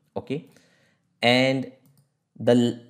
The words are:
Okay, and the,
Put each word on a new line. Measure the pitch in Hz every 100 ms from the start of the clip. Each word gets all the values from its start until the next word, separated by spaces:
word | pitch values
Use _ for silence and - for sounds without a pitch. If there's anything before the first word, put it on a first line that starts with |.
| _ 98
Okay, | - 139 - _ _ _ _ _ _ _
and | 117 123 131 135 127 - _ _ _ _ _ -
the, | 113 123 120 - -